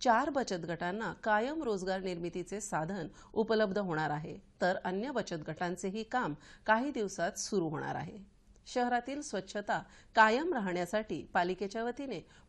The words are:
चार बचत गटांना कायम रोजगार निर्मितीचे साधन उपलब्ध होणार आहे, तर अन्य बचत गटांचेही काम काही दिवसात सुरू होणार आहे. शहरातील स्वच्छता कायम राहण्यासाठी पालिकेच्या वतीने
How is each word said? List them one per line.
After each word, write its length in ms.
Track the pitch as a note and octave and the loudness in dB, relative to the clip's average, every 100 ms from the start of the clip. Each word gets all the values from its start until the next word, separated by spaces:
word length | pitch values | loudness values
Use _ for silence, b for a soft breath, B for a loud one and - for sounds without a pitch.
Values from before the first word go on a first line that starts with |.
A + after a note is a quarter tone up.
चार 280 | B3+ A3+ D4+ | 4 4 4
बचत 360 | C#4 - F3+ E3+ | 0 0 -2 -4
गटांना 440 | E3 F3 G#3 G3+ | -2 -2 -2 -4
कायम 500 | E3 A3+ G#3+ B3 D#4+ | -2 2 2 2 -2
रोजगार 360 | B3+ G3 F#3 F#3+ | -2 -2 0 -2
निर्मितीचे 640 | F#3+ F3 E3+ F3+ F3 G3+ | -2 -4 -4 -6 -6 -8
साधन 460 | - D#3+ D#3+ G3 D3+ B B | -4 -2 -2 -4 -6 B B
उपलब्ध 440 | G#3 A3+ A3 G#3+ G3+ | -2 2 4 4 2
होणार 320 | F#3+ D#3 D#3 | 0 0 0
आहे, 280 | D3 D#3 F3+ - - | -2 -6 -12 -14 0
तर 140 | F3+ F#3+ | 2 2
अन्य 280 | F#3 F#3+ C4 | 0 -2 -2
बचत 360 | B3 - E3+ D3+ | -2 -4 -6 -6
गटांचेही 560 | D#3 F3 F#3 F#3+ G#3+ | -4 -4 -2 -4 -4
काम 300 | G#3+ B3+ F3+ D3 B B - | -2 -2 0 -4 B B 2
काही 260 | A3 C#4+ | 2 2
दिवसात 400 | B3+ G3 - A3 | -2 -4 -2 -2
सुरू 380 | - - G3+ D#3+ | -2 -2 0 0
होणार 260 | D3 C#3 C3+ | -2 -4 -6
आहे. 220 | D#3 G#3 G3 _ - - - | -8 -12 -18 _ -20 -20 -6
शहरातील 540 | B3+ A#3+ A#3+ A#3+ C#4+ | -2 2 0 -2 -8
स्वच्छता 600 | D4 G3+ F#3+ G#3 G#3 F#3 - B B A3+ | -4 -6 -4 -8 -2 -4 -4 B B 8
कायम 380 | A3 A#3+ E4+ | 8 8 2
राहण्यासाठी 680 | C4+ F3+ F3+ F3 G#3+ A3 D#3+ - | 0 0 0 0 -2 -2 -6 0
पालिकेच्या 500 | F#3+ F3 F#3 G3 A3+ | 2 2 0 -4 -4
वतीने 440 | A#3 A#3+ C#4 F3 - B | -4 -4 -6 -8 -10 B